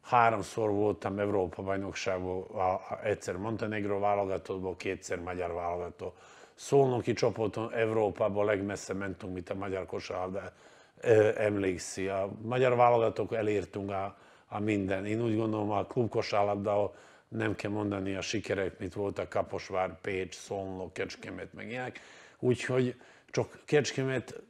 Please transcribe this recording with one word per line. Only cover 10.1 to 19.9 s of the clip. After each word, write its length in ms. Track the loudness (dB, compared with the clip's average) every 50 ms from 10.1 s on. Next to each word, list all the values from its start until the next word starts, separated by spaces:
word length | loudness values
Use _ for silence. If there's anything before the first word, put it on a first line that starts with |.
| -4 -4 -4 -4 -4 -6 -8 -10 -16 -18 -20 -20 -20 -20 -20 -20 _ -6
ö, 300 | 4 6 8 8 8 6 6
emlékszi. 720 | 4 2 2 2 4 2 2 0 0 -4 -8 -6 -4 -2 -2
A 220 | 0 -2 -2 -4 -4 -8 -6
magyar 340 | -2 2 4 4 4 8
válogatók 580 | 8 8 8 8 8 6 4 2 0 -4 -2 0
elértünk 560 | 0 0 2 2 0 0 -2 -6 -6 -4 -2
a, 280 | -4 -4 -4 -6 -8 -12 -20 -20 -20 -20 -18
a 120 | _ -6 -2
minden. 480 | 0 2 2 2 2 2 0 0 0
Én 160 | -2 -2 0 0
úgy 140 | 2 2
gondolom, 340 | 2 2 0 0 0 0 0
a 140 | 0 0 0
klub 260 | -2 0 0 0 2
kosárlabda 840 | 2 0 -2 2 2 2 2 2 2 0 0 2 2 2 2 0 -2 -10 -20 -20 -20 -20 _ _
nem 260 | -4 -2 0 0 -2
kell 160 | -2 -4 -4
mondani 440 | -2 0 0 0 -2 -2 -2 -2 -4
a 60 | -4
sikerek, 580 | -4 -4 -4 -4 -2 -2 -2 0 0 -4 -4 -6
mit 160 | -10 -8 -6
volt 240 | -4 -4 -4 -2 -4
a 100 | -6 -4
Kaposvár, 720 | -2 -2 -2 -2 -4 -8 -6 -4 -2 -2 -2 -2